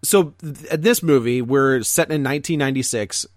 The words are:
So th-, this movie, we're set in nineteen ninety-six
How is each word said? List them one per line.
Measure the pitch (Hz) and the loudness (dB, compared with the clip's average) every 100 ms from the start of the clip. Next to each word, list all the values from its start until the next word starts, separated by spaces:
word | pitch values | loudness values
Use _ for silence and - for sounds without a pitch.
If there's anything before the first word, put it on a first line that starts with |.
So | - 196 160 - | 2 2 2 -4
th-, | 156 139 151 156 | -14 -14 -6 0
this | 175 240 | 2 2
movie, | 165 139 117 123 | 4 2 4 -2
we're | 117 139 135 131 | 0 2 2 2
set | 107 - 160 | 0 0 0
in | 156 | 0
nineteen | 135 147 139 160 | -2 -4 -4 -2
ninety-six | 139 135 127 117 104 - - | 0 -2 -2 -4 -4 -6 -10